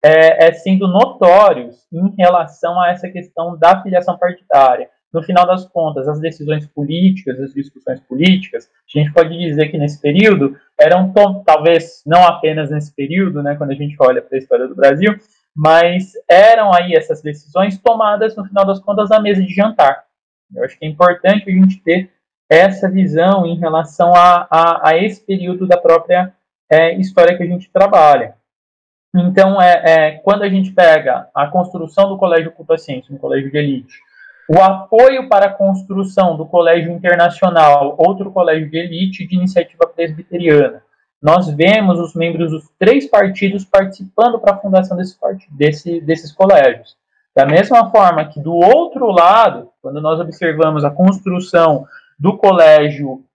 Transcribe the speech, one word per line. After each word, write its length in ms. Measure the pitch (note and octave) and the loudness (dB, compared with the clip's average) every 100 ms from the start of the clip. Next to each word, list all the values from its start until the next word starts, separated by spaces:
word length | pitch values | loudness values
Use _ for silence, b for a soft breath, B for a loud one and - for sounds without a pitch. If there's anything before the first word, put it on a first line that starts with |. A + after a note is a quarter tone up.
é, 440 | D3+ D#3+ D#3+ - E3 | 2 4 4 4 2
é, 40 | |
sendo 340 | E3 - F#3+ F#3+ | 0 -4 -2 0
notórios 1000 | F#3 C4 - F#3 F#3 G#3 C#3+ A#2+ - _ | 0 -2 0 4 6 4 2 -8 -20 _
em 220 | E3 F#3+ G3 | -6 -6 0
relação 640 | F3+ F3+ D#3 _ E3+ F3 | 0 2 -4 _ -8 -2
a 100 | F3 | -4
essa 180 | F3+ F#3 | -4 -10
questão 500 | F#3 - - E3+ E3+ | -16 -16 -12 -10 0
da 240 | E3 F#3+ | 2 2
filiação 340 | F#3+ F3+ F3+ F3 | 0 -4 -4 -4
partidária. 720 | F3+ F3+ _ C#3 C3+ A#2+ B2+ _ _ | -6 -6 _ 2 2 0 -6 _ _
No 100 | E3 | -10
final 240 | D#3 F3+ F3+ | -2 0 0
das 180 | F#3 F#3 | -2 -4
contas, 400 | E3+ D#3+ C#3 C3+ | -6 -6 -6 -8
as 140 | D3+ | -6
decisões 460 | D#3+ D#3+ D3 D3+ D3+ | -8 -10 -8 -8 -8
políticas, 760 | - C#3+ E3 F#3+ F#3+ - B2+ | -10 -8 0 0 0 -6 -10
as 120 | C3+ | -10
discussões 480 | C#3 C#3 _ - B2+ | -10 -12 _ -12 -12
políticas, 680 | _ B2+ F3 F#3+ F#3+ - _ | _ -2 0 0 -4 -16 _
a 320 | _ _ D3 | _ _ -6
gente 140 | D3 | -2
pode 240 | - D#3+ E3+ | 0 0 -2
dizer 320 | F3 D3 D3+ | -6 -4 -4
que 80 | D#3+ | -2
nesse 240 | D3 - | -6 -4
período 560 | D3 D#3 G#3+ F#3 C#3 C#3 B _ | -4 2 2 2 -2 -6 B _
eram 340 | D3+ F3+ F#3+ | 2 2 0
to-, 300 | G#3 G3+ F#3+ | 2 0 0
talvez 580 | - D#3 D#3 E3 - - - | 0 2 2 0 -2 -18 0
não 180 | E3+ | 4
apenas 460 | F3+ - D#3 D#3 D3 | 4 2 -4 -4 -6
nesse 240 | D3+ D3 | -8 -10
período, 480 | - C#3 F3 F#3+ D3 | -10 -8 -4 -4 -4
né, 140 | C#3+ D3 | -8 -6
quando 160 | D3 | -8
a 20 | |
gente 220 | C3+ D3 D3 | -8 -8 0
olha 240 | B2+ B2 | 0 0
pra 160 | - C3+ | -4 -10
história 300 | C3 A#2+ B2+ | -4 -4 -4
do 80 | - | 0
Brasil, 420 | C3+ C#3+ G3+ G#3 _ _ _ - | 2 2 -2 -4 _ _ _ -4
mas 560 | D3+ E3 E3+ F3+ F#3 - - | 2 2 2 -2 -8 -16 2
eram 440 | F3 G#3 A3+ G#3 | 4 6 4 4
aí 220 | F3+ F3 | 0 2
essas 260 | D#3+ D#3 D3+ | -2 -2 -10
decisões 540 | D3+ D3 _ F3+ G3+ F#3+ | -8 -14 _ -4 -4 -2
tomadas, 580 | A#3+ A3+ G#3+ G#3 A3 A3 | -2 0 0 0 -4 -6
no 80 | |
final 200 | F#3+ G3 | -8 -2
das 140 | G3 G3 | -2 -2
contas, 300 | - G3+ G#3 | -4 -4 0
na 120 | G#3+ | 0
mesa 220 | G#3 G3 | 0 -2
de 100 | F#3 | -2
jantar. 520 | F3+ G#3 A3 C#3+ C#3 _ _ _ _ _ | -2 -2 2 0 0 _ _ _ _ _
Eu 100 | G2 | -10
acho 140 | B2+ _ | -10 _
que 60 | |
é 40 | D#3 | -14
importante 640 | D3+ F3 F3 F#3 G#3 G3 | 0 0 2 -2 -2 -2
a 20 | |
gente 300 | F#3 F#3+ F#3+ | 2 2 0
ter 280 | - F3+ F#3 _ _ _ _ | -4 -4 -4 _ _ _ _
essa 400 | D#3 F#3+ F#3+ F#3+ | 4 4 0 -4
visão 560 | F#3 F3+ D3+ F3 G3 E3+ | -2 -2 0 0 0 -2
em 120 | E3 | -4
relação 560 | E3 D#3 D#3+ - F3 | -4 -4 -6 -2 2
a, 320 | F3 F3 F3 E3+ | 6 6 4 0
a, 400 | D#3 E3 E3 D#3 | 0 0 0 0
a 60 | E3 | 0
esse 280 | G3+ - | -2 -8
período 420 | - F#3+ F3+ F3+ F#3 | -8 -8 -6 -8 0
da 100 | F3 | 0
própria, 560 | E3+ E3 E3 F3+ F#3 _ _ _ _ | 2 0 2 -2 -2 _ _ _ _
é, 240 | D#3 E3 | 2 2
história 420 | F3+ F#3+ - E3+ F3+ | -2 -4 2 2 2
que 60 | |
a 40 | F3 | -6
gente 240 | F3+ - | -8 -6
trabalha. 640 | F#3 G3 G3+ D#3 C#3 A2+ - _ _ _ _ _ _ _ | -2 2 4 4 4 0 -14 _ _ _ _ _ _ _
Então, 460 | F#3 F3 F#3+ F#3+ G3 | -2 0 2 2 4
é, 220 | F3+ F3 | 2 2
é, 260 | D#3+ D#3+ D#3 D#3 | 2 2 2 -2
quando 240 | - G3+ | -4 -2
a 60 | G3+ | -2
gente 240 | F#3+ F#3+ | -2 -4
pega 560 | - F3 D#3 C3+ B2 - | 2 4 4 0 -6 -6
a 140 | - D3 | -6 -4
construção 600 | F3+ F3+ F3 D#3+ - G3 | -4 -6 -8 -10 -2 -2
do 80 | F#3+ | 0
Colégio 360 | F#3+ E3 D#3+ | 0 0 -2
Culto 200 | - D#3+ | -14 -6
à 60 | D#3+ | -6
Ciência, 340 | D#3+ C3 - | -6 -14 -14
um 60 | C#3 | -14
colégio 320 | C#3 C#3 C3+ | -6 -6 -6
de 80 | D3 | -6
elite, 360 | D3 C3+ - _ b b b b _ | -4 -6 -10 _ b b b b _
o 120 | D#3+ | 2
apoio 680 | F#3+ F#3+ - A3 B3+ C4 C4 | 2 0 -2 4 4 4 0
para 180 | G3+ G3 | 2 2
a 60 | |
construção 840 | G3 G3 F#3+ - F#3+ G3 - F#3 D#3 | 0 -4 -4 -6 -8 -6 -2 -2 -2
do 80 | |
Colégio 460 | D#3 F3 E3+ E3+ D#3+ | -4 0 2 0 -2
Internacional, 1040 | F3 F3+ F3 E3+ - F#3+ E3+ D3+ C#3+ C#3 - | -6 -2 0 0 0 -2 2 4 4 0 0
outro 360 | E3+ F#3+ G3 | -2 -2 -8
colégio 360 | F#3+ E3+ D#3+ D#3 | -2 -2 -2 -4
de 100 | D#3 | -8
elite 460 | F3 E3 F#3+ F#3+ | -10 -8 -8 -8
de 120 | F3+ F3+ | -8 -4
iniciativa 500 | F#3 F3+ F3 _ E3+ | -2 -4 -6 _ -4
presbiteriana, 960 | - E3+ D#3 F#3 F3 E3+ D3 C3 - _ _ _ _ | -2 -8 -8 -12 -6 2 2 2 -4 _ _ _ _
nós 260 | C#3+ F3 F#3 | 0 0 0
vemos 520 | D3 E3+ A3 G3 F3 | 0 2 2 0 -2
os 160 | E3+ E3 | -4 -6
membros 340 | E3+ E3 E3 | -6 -4 -6
dos 180 | D#3 _ _ | -8 _ _
três 300 | F#3+ C#4 - | 0 0 2
partidos 580 | - G3 F#3+ G3 G3 | 0 0 -2 -4 -6
participando 760 | - G3 F#3+ - - - A#3+ A#3 | -2 0 0 -8 -12 -2 -2 0
pra 180 | G#3 G3 | -2 -2
fundação 380 | G3+ F#3+ F#3 F3+ | 0 0 0 -8
desse 200 | F#3 _ | -10 _
parti-, 280 | G3 F#3+ _ | -10 -10 _
desse, 480 | C#3+ D3 D3+ F3 E3+ | -2 -2 -2 -8 -10
desses 320 | D3+ D#3+ D#3+ | -4 -6 -6
colégios. 640 | _ F#3+ F3+ C3+ A2+ - _ _ _ _ | _ 4 4 4 0 -14 _ _ _ _
Da 120 | - C#3 | -2 2
mesma 440 | D#3 G3+ - F#3+ | 2 2 2 4
forma 320 | A3 F#3+ E3 | 4 2 2
que, 160 | D3+ - | -6 -10
do 140 | D3 | -6
outro 520 | E3+ F3+ C#4 E4+ - A#3+ | 0 4 4 2 -4 -2
lado, 640 | F#3 E3+ G#3+ G#3+ B2 - _ | 2 4 4 2 0 -18 _
quando 200 | C3+ C#3+ | -14 -8
nós 180 | D3+ D#3+ | -6 -4
observamos 680 | E3+ - F3 D#3 D#3+ D3+ | -6 -6 -6 -2 -2 0
a 60 | C#3+ | -6
construção 960 | C#3+ F#3 F#3+ - F3+ F3+ F3 E3 C#3+ B B B B | -2 -2 -2 -6 -8 -2 0 2 0 B B B B
do 180 | D3+ - | -4 0
colégio 880 | G3+ F3+ D#3+ D3+ D3 C#3+ C#3+ C3 _ | 0 4 6 6 2 -6 -12 -12 _